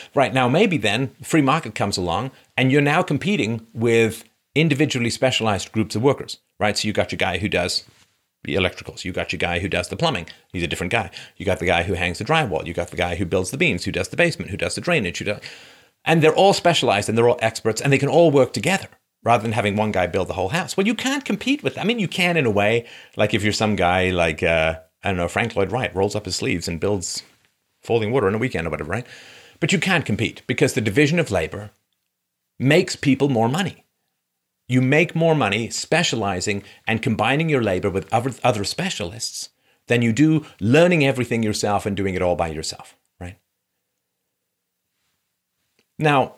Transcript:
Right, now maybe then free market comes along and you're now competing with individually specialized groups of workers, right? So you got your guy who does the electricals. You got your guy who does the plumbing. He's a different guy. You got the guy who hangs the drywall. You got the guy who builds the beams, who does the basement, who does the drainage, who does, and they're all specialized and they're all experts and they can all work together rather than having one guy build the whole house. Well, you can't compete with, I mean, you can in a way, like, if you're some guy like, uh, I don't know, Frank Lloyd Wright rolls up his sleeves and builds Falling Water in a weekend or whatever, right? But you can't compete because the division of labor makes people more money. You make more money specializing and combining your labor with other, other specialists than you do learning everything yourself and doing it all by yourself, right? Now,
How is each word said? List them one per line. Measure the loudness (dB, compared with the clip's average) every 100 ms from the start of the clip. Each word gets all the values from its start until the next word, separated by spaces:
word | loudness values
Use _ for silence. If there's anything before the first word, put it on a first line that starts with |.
| -6
Right, | 0 2
now | 2 2
maybe | 4 4 2
then | 0 -2 -4 -6
free | -2 2
market | 2 0 -2
comes | -4 -2 -2
along | -2 -2 -4 -10 _ 0
and | 2
you're | 4
now | 4 2
competing | 0 -2 -2 0 -2 -4 -8
with | -2 2 4 4 0 -14 _ _
individually | 0 2 2 0 2 -2
specialized | 0 0 0 0 -2 -2
groups | -4 -2 0
of |
workers, | 0 0 -4 -16 _ _
right? | -2 0
So | -2
you |
got | -2 -2
your | -2
guy | -2 0
who | -2
does | 0 -2 -4 -8 _ _ _ _ _
the | -6
electricals. | -2 -2 -2 -14 -12
You | -8
got | -6 -6
your | -4
guy | -2 -2
who | -2
does | -2 -4
the | -4
plumbing. | -4 -4 -8 -18 _
He's | -6
a | -6
different | -4 -4
guy. | -4 -4 -12 -20 _
You |
got | -4 -2
the | 0
guy | 0
who | 0
hangs | -2 -2 -4
the |
drywall. | -2 0 0 -4 -4
You |
got | -6 -6
the | -4
guy | -4 -2
who |
builds | -2 -2 -2
the | -2
beams, | 0 0
who | -4
does | -4 -6
the | 0
basement, | 0 0 -8
who | -6
does | -6 -4
the |
drainage, | -2 -2 -2 -6
who |
does, | -6 -6 -10 -20 -20 -20 _ _
and | 0 4
they're | 6
all | 6 4
specialized | 6 2 2 2 2 2
and | 4
they're | 4
all | 4
experts | 0 0 -2 0
and | 2
they | 2
can | 4
all | 6 6
work | 6 4
together | 2 -2 -2 -4 _ _ _
rather | 2 2
than | 2
having | 0 0 0
one | 0
guy | 0 0
build | 0 -2
the |
whole | -2 -2
house. | -2 -4 -2
Well, | 0
you |
can't | 0 -2 -4
compete | -4 -6 -2 -2
with, | -2 -4
I |
mean, | -2 -2
you | -2
can | 0 0 2
in | 2
a |
way, | 2 2 0 -2 -16 -20 -2
like, | 0
if | 2
you're | 0
some | 0 0 2
guy | 2 2 2
like, | 2 0 0
uh, | 0 2 0 -2 -10 _
I | -4
don't | -2
know, | -2
Frank | -2 -2
Lloyd | -2 -2
Wright | -2 -4
rolls | -2 -2 -2
up |
his | -6 -6
sleeves | -4 -4 -4
and | -4
builds | -2 -2 -4 -10 -14 _ _ _ _ _
Falling | -2 -2 0
Water | 0 2
in |
a | 0
weekend | -2 -4 -4
or |
whatever, | -6 -6
right? | -6 -8 -18 -20 -20 -20 _
But | -2
you | 0
can't | 0 -2 0
compete | -2 -2 -6 -6
because | 0 0
the | 0
division | 0 2 2 2
of | 0
labor | -2 -2 -8 -14 _ _ _ _ _ _ _ _ _
makes | 2 4 2 -2
people | 0 2 2
more | 2 2
money. | 0 -4 -8 _ _ _ _ _ _ _ _ _
You | 2
make | 4 2 2
more | 2 2
money | 2 2 0 -4
specializing | -8 -2 0 0 -2 -2 -2 -4 -6 -8 -12 -4
and | -2
combining | 0 0 0 0 0
your | 0
labor | 0 0 -2
with | -4 -2
other, | -2 -2 -2
other | -2 0
specialists | -4 -4 -6 -6 -8 -8 -10 -10 -16 _ _ _ _
than | 2
you | 2
do | 4 4 4 -2 -6
learning | 2 4 4 4
everything | 2 0 -2 -2
yourself | -2 -2 -2 -2 -2
and | -2
doing | -2
it | 0
all | 0 0
by | -2
yourself, | -4 -8 -10 -16 _ _ _
right? | -16 -16 _ _ _ _ _ _ _ _ _ _ _ _ _ _ _ _ _ _ _ _ _ _ _ _ _ _
Now, | 2 4 2